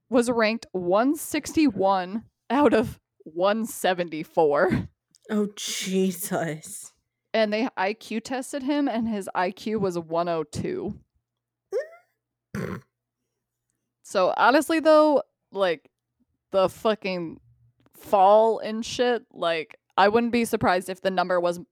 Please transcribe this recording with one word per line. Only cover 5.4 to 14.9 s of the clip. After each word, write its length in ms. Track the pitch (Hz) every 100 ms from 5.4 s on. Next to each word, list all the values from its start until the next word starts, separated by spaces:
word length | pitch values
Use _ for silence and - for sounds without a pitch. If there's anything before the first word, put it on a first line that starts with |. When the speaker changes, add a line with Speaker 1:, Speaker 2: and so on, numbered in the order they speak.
| 208 -
Speaker 2:
Jesus. 1400 | - - 190 190 190 175 - 185 165 156 - - - _ _ _ _
Speaker 1:
And 200 | 220 214
they 160 | 214 233 -
I 160 | 190
Q 260 | 220 - 220
tested 440 | - 262 262 285
him, 260 | 262 294 277
and 180 | 220 226
his 220 | 208 196
I 180 | - 185
Q 280 | - - 214
was 180 | 196 175
one 300 | 165 165 175
oh 160 | 165
two. 560 | 156 - - - 190 196 _ _ _ _ _ _ - 453 622 679 _ _ _ _ _ - - - - _ _ _ _ _ _ _ _ _ _ _ -
So, 280 | 202 180 -
honestly, 440 | 208 277 - 320
though, 440 | 302